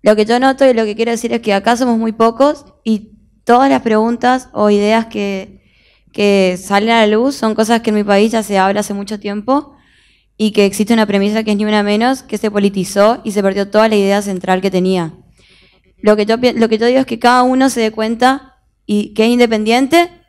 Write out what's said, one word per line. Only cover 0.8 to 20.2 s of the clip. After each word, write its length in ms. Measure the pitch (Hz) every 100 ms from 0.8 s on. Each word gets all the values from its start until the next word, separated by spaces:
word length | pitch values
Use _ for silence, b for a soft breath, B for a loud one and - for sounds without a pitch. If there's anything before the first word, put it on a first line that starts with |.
que 120 | 220 214
quiero 140 | 226
decir 220 | 233 233
es 80 | 233
que 120 | 220
acá 240 | 196 214 233
somos 220 | 254 226
muy 140 | 226
pocos 520 | 220 226 233 277 302 - _
y 340 | - 214 202 _ _ _
todas 240 | - 240 269
las 140 | 262
preguntas 680 | 240 214 226 240 247 254 254
o 180 | - 208
ideas 360 | 208 208 226 226
que, 540 | 220 202 196 190 - b b b b b
que 440 | - 202 196 185 180
salen 340 | - 202 220
a 100 | 233
la 80 | 214
luz 260 | 214 262
son 200 | 277 220
cosas 280 | 214 220 233
que 80 | 233
en 60 | 214
mi 80 |
país 280 | 208 202 220
ya 100 | 226
se 160 | 202 196
habla 220 | 190 202
hace 140 | 208
mucho 260 | 202 202 208
tiempo 540 | 202 208 208 277 294 b b b b b b _
y 120 | 214
que 120 | 208
existe 300 | 202 196 208
una 100 | 233
premisa 380 | 208 196 202 214
que 80 | 214
es 60 | 208
ni 80 |
una 180 | 214 214
menos, 400 | 202 208 240 262
que 160 | - 208
se 120 | 214
politizó 720 | 208 202 202 175 202 208 240
y 80 | 226
se 100 | 202
perdió 260 | 196 196 196
toda 200 | 214 220
la 80 | 214
idea 260 | 196 202
central 400 | 202 190 180 185
que 80 | 190
tenía. 420 | 185 185 185 165 - _ b b b b b _ _
Lo 160 | 208 214
que 100 | 208
yo 140 | 233
pi-, 120 | 247
lo 160 | 233 226
que 100 | 220
yo 80 | 233
digo 140 | 254
es 60 | 262
que 120 | 226
cada 240 | 240 247
uno 260 | 247 254 262
se 120 | 247
dé 100 | 220
cuenta 640 | 220 220 226 247 277 - _ _ _ -
y 280 | 208 208
que 100 | 214
es 60 | 220
independiente 800 | 240 240 220 214 240 269 330 349 -